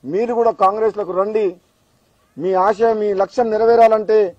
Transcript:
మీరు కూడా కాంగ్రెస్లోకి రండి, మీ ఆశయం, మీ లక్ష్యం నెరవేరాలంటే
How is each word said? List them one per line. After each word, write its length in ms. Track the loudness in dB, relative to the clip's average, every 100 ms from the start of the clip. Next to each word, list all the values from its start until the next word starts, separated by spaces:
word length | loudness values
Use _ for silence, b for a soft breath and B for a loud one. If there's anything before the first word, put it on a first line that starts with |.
మీరు 280 | -6 -4 -2 0
కూడా 140 | 0 2
కాంగ్రెస్లోకి 500 | 0 0 -4 -4 -6 -4
రండి, 260 | -2 -2 -2 -4 _ _ _ _ _ _ _ -8
మీ 80 | -4 0 0
ఆశయం, 320 | 2 0 0
మీ 40 | -2 -2
లక్ష్యం 260 | -2 -2 -2
నెరవేరాలంటే 640 | 0 2 4 4 2 2 0 0